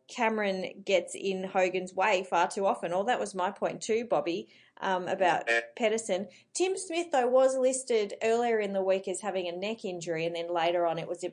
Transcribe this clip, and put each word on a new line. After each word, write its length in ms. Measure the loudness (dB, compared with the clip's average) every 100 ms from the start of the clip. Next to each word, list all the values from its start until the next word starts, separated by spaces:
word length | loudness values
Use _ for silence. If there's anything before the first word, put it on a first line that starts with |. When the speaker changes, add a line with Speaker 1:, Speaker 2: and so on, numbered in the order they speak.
| _
Speaker 1:
Cameron 760 | -2 0 2 0 -2 -6 -8
gets 300 | 2 2 2
in 300 | -4 -4 -2
Hogan's 500 | 0 2 2 0 -4
way 300 | 0 2 2
far 240 | 2 2 2
too 180 | 2 0
often." 260 | 0 -2
Oh, 120 | -2
that 160 | 0 0
was 140 | -2
my 160 | -4 -4
point 300 | -2 -4 -4
too, 220 | -2 -2
Bobby, 440 | 0 0 0 -4 -8 -20 _ -6
um, 280 | -2 -2 -2
about 360 | 2 2 2 2
Speaker 2:
Yeah. 120 | 0 0 -2
Speaker 1:
Pedersen. 520 | 0 0 -2 -4 -4 -14 _
Tim 240 | -2 -2 -2
Smith, 340 | -4 -4 0
though, 140 | 0 4
was 280 | 6 4 4
listed 580 | 2 0 0 0 0 -2
earlier 360 | 0 2 2 2
in 120 | 0
the 100 | 0
week 260 | 2 0 0
as 120 | -4
having 260 | -4 -2 -4
a 40 |
neck 320 | -4 -6 -4
injury, 420 | -6 -6 -4 -2 -2
and 80 | -4
then 120 | -2
later 340 | 0 2 2 2
on 120 | 0
it 100 | -4
was 160 | -6 -6